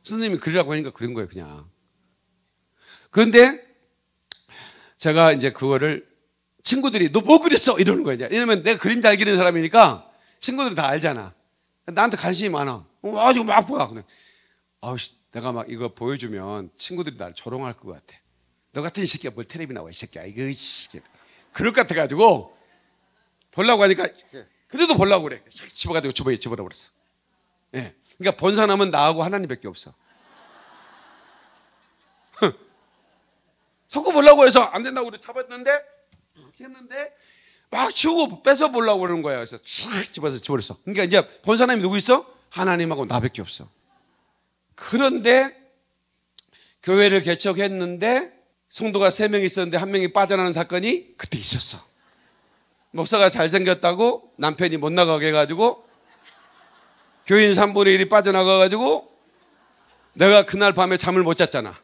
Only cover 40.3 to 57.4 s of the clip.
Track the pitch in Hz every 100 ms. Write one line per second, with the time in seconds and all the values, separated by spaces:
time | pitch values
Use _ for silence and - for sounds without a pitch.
40.3 | 131 - 135 - - - 202 180 190 -
41.3 | - 190 226 247 240 185 202 - 262 -
42.3 | _ _ 170 190 175 165 147 120 123 120
43.3 | - 92 - - _ _ _ _ _ _
44.3 | _ _ _ _ - - 240 277 254 220
45.3 | 254 269 - _ _ _ _ _ _ _
46.3 | - _ _ _ _ 175 196 202 196 156
47.3 | 170 196 180 202 190 175 175 214 262 349
48.3 | _ _ _ _ - 220 202 196 185 214
49.3 | 208 185 - 175 165 196 196 180 202 190
50.3 | 196 185 160 170 180 214 349 - - -
51.3 | 123 - 127 - 85 - _ _ _ _
52.3 | _ _ _ _ _ _ 160 156 214 190
53.3 | - 165 185 185 180 175 180 233 240 _
54.3 | - 151 151 175 160 147 175 170 156 156
55.3 | 151 147 165 233 - _ _ _ _ -
56.3 | _ _ _ _ _ _ _ _ _ -
57.3 | 202